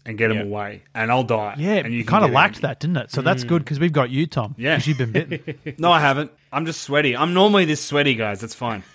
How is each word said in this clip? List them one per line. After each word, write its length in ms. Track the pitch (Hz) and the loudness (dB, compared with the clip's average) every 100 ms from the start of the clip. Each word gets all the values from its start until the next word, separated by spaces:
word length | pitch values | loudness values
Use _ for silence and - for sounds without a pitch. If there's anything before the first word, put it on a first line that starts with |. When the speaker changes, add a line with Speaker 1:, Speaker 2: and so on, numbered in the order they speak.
| - | -10
Speaker 1:
and 120 | 107 | -2
get 140 | 113 | 0
'em 60 | 107 | 0
Speaker 2:
Yeah. 60 | |
Speaker 1:
away, 380 | 101 104 101 101 _ 113 | -4 -6 -8 -12 _ -4
and 160 | 113 | 0
I'll 120 | 127 | 0
die." 320 | 120 110 104 143 | 2 0 -2 -4
Speaker 3:
Yeah, 160 | 180 | -2
Speaker 1:
And 200 | 208 117 | 0 -2
you 60 | 117 | -4
Speaker 3:
it 80 | 110 | 0
Speaker 1:
can 80 | 196 | 4
Speaker 3:
kinda 80 | 170 | 4
Speaker 1:
get 40 | 127 | 4
Speaker 3:
lacked 200 | 190 - | 2 0
Speaker 1:
Andy. 120 | 131 | -6
Speaker 3:
that, 120 | - | -4
didn't 180 | 156 165 | -2 -2
it? 140 | 113 | -2
So 100 | 139 | -2
that's 220 | 147 127 | 0 0
Speaker 2:
Mm. 40 | 120 | 0
Speaker 3:
good 180 | 170 - | -2 -2
'cause 120 | 143 | -2
we've 120 | 175 | 0
got 160 | 147 123 | 2 0
you, 160 | 131 165 | 0 -2
Tom, 300 | - 110 135 | -2 -6 -4
Speaker 1:
Yeah. 180 | 131 160 | -2 0
Speaker 3:
'cause 120 | 151 | 0
you've 100 | 135 | 0
been 140 | 120 | 0
bitten. 300 | 160 160 165 - - 151 | -2 -2 -6 -8 -12 -12
Speaker 1:
<laughs> 120 | 139 | 0
No, 140 | 170 | 4
I 80 | 165 | 4
haven't. 320 | 147 135 151 _ _ | 4 2 -4 _ _
I'm 120 | 139 165 | -6 -4
just 160 | - | -6
sweaty. 340 | - 143 147 120 | -2 2 2 2
I'm 180 | 160 | 2
normally 320 | 180 208 202 165 | 4 6 6 2
this 180 | 151 | 0
sweaty, 320 | - 143 143 113 | 0 0 2 0
guys. 240 | 107 98 | -2 -6
That's 160 | 113 - | -10 -8
fine. 280 | 120 104 - | -8 -8 -12